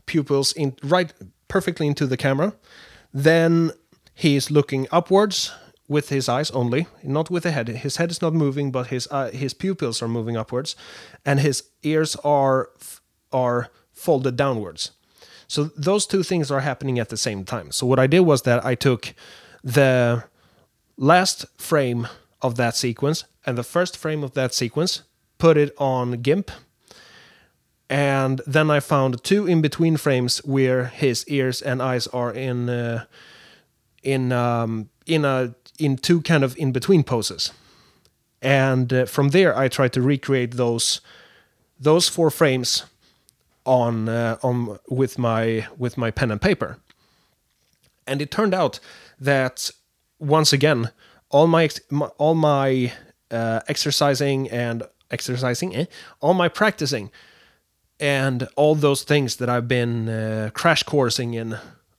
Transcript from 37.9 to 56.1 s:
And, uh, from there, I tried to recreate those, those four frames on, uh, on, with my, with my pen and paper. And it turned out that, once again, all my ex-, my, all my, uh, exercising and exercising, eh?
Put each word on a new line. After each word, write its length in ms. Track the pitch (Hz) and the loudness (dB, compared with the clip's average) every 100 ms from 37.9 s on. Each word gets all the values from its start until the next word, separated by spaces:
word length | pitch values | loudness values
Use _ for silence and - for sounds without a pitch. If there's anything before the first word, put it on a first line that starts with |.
| _ _ _ _ _ | _ _ _ _ _
And, 520 | 135 139 135 131 123 | 0 2 2 2 2
uh, 120 | 127 127 | 0 0
from 240 | - 139 | 2 2
there, 280 | 170 185 117 | 4 4 2
I 100 | 135 | 0
tried 240 | - 131 | 2 0
to 80 | 127 | 2
recreate 500 | 127 143 - 135 120 | 0 0 0 -2 -2
those, 500 | 123 123 117 - - - - - _ _ _ _ - | -2 0 0 -2 -4 -8 -20 -20 _ _ _ _ -4
those 280 | 139 160 170 | 2 4 2
four 220 | - 160 | 0 0
frames 540 | - 160 131 123 - - _ _ _ _ _ _ _ - | 2 2 2 -2 -4 -6 _ _ _ _ _ _ _ 0
on, 420 | 127 117 113 110 | 2 2 0 -2
uh, 300 | 117 117 113 | -2 -2 -2
on, 340 | 131 123 120 101 - | -2 -2 -4 -8 -6
with 280 | 127 131 - | -2 -2 0
my, 500 | 120 113 113 113 107 - | -2 0 0 -2 -6 -8
with 200 | 123 123 | -8 -4
my 140 | 117 | -4
pen 200 | - 127 | -2 -2
and 100 | 107 | 0
paper. 360 | - 196 92 - _ _ _ _ _ _ _ _ _ _ _ _ - | 0 0 -4 -10 _ _ _ _ _ _ _ _ _ _ _ _ -8
And 160 | 139 | -6
it 80 | 147 | -4
turned 240 | - 214 | -2 0
out 260 | 185 151 - - - - - | 0 0 -4 -14 -20 -20 -6
that, 520 | 131 135 131 - - - _ _ _ _ | 0 2 0 -4 -10 -12 _ _ _ _
once 340 | 147 151 156 | 2 4 4
again, 380 | 143 147 135 113 - _ _ _ | 4 4 2 -2 -8 _ _ _
all 180 | 143 165 | 4 6
my 160 | 165 | 6
ex-, 180 | 160 - - | 2 -2 -6
my, 180 | 143 147 - | -4 -4 0
all 180 | 151 165 | 2 4
my, 560 | 151 139 139 131 123 - - _ _ | 4 2 2 0 -2 -6 -18 _ _
uh, 300 | 117 113 113 - | -6 -2 -4 -4
exercising 800 | 147 147 139 143 131 143 135 135 | -4 -2 0 0 0 0 -2 -2
and 340 | 120 120 117 110 _ _ | -4 -4 -6 -10 _ _
exercising, 640 | 120 - 127 127 120 180 101 | -10 -6 -4 -2 -2 -4 -6
eh? 100 | 175 - - | -6 -10 -20